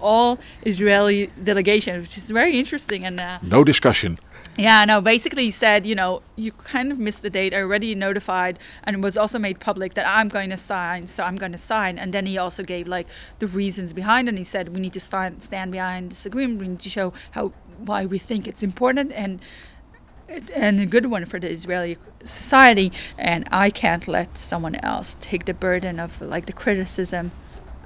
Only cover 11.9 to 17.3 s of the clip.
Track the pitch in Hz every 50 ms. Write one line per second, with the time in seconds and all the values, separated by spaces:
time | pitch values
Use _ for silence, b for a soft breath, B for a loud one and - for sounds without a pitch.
11.9 | 175 - - 185 190 196 190 190 190 190 180 185 - - 190 180 180 175 170 175
12.9 | 180 180 170 B B B B B B - 220 190 180 196 196 196 180 196 180 165
13.9 | 160 180 185 214 226 254 247 240 214 185 180 - - 196 175 170 175 190 190 180
14.9 | 180 185 - - - 190 185 185 180 185 - - 196 190 185 185 180 185 185 185
15.9 | 180 185 180 175 185 - - 202 208 262 277 247 226 202 190 185 180 170 - 190
16.9 | - 208 190 180 B B B B